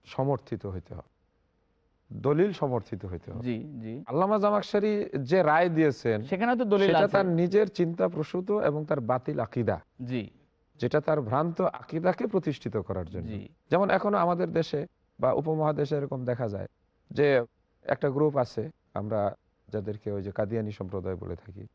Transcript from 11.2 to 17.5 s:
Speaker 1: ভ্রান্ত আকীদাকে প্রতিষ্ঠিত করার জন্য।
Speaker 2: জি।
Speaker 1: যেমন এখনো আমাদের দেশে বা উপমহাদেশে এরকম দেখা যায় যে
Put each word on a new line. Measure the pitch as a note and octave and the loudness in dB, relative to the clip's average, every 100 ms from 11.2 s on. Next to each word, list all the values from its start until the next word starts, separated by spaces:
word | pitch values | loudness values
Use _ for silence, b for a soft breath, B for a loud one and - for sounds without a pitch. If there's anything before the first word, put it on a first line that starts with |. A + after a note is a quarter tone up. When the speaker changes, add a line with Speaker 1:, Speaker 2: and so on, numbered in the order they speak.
| A#2 | 0
Speaker 1:
ভ্রান্ত | C3 E3 E3 F#3 - | 0 0 0 -2 -2
আকীদাকে | - D#3 E3+ F3+ B3 | -8 -2 0 0 -2
প্রতিষ্ঠিত | G3 D#3 C#3+ A#2+ G#2+ - | -2 -2 -4 -4 -6 -4
করার | F#2+ E2 | -6 -6
জন্য। | A2+ A2 | -8 -8
Speaker 2:
জি। | G#2+ - _ _ | -10 -12 _ _
Speaker 1:
যেমন | E3+ G3 F#3+ | 2 4 2
এখনো | G3+ G3+ | 2 2
আমাদের | F3 F3 F3 E3 | 2 2 2 2
দেশে | D#3+ D3 D#3+ _ _ _ | -2 -4 -6 _ _ _
বা | B2 A#2+ | 2 2
উপমহাদেশে | D#3 D#3 D3+ D3 C#3+ D3+ | 0 0 2 2 0 0
এরকম | C#3 C3+ B2 | -2 -4 -2
দেখা | A#2+ A#2 | -2 -2
যায় | G2 G2 _ _ _ _ | -4 -8 _ _ _ _
যে | - C#3+ C3+ A#2+ | 2 4 4 2